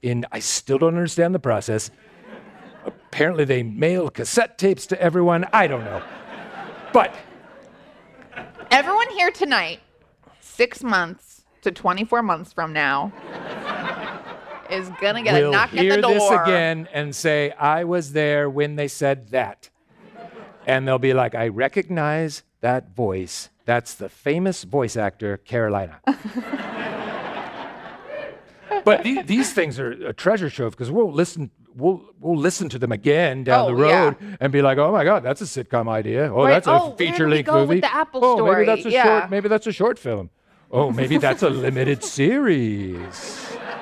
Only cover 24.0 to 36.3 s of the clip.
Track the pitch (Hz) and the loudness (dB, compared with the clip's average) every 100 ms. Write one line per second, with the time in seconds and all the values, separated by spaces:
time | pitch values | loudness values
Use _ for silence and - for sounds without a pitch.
24 | 98 - - 160 190 180 90 143 117 117 | -14 -8 -2 0 -2 -4 -4 -2 -2 -2
25 | 104 - 107 98 _ 120 110 101 92 78 | -4 -4 -8 -8 _ -2 0 -2 -4 -6
26 | - 277 214 233 - 277 202 - 175 160 | -4 -4 -6 -10 -10 -10 -10 -10 -8 -8
27 | - - - - - - - - - - | -10 -10 -10 -12 -12 -14 -16 -16 -18 -20
28 | - - - - - _ - 415 277 208 | -14 -14 -12 -16 -20 _ -6 0 2 2
29 | 220 277 143 214 262 - 160 123 131 123 | 2 -6 -2 0 0 0 -2 -2 -8 -8
30 | - 110 180 214 165 - 117 - 123 170 | -10 -4 0 0 -2 -4 -6 -6 -4 0
31 | 233 143 175 - 135 _ _ - 156 185 | 0 2 -2 -2 -10 _ _ -2 0 0
32 | - _ 151 165 156 180 165 123 120 110 | -6 _ -2 0 0 -2 -6 -4 -4 -2
33 | 139 151 170 131 131 123 120 123 151 170 | 2 4 2 0 2 4 4 4 6 6
34 | 160 143 104 101 135 139 139 135 151 208 | 4 0 -12 -4 0 4 4 4 2 4
35 | 151 208 123 143 190 - 123 120 113 110 | 4 2 0 -4 -6 -8 -2 -2 0 -2
36 | 110 113 147 | -2 -2 0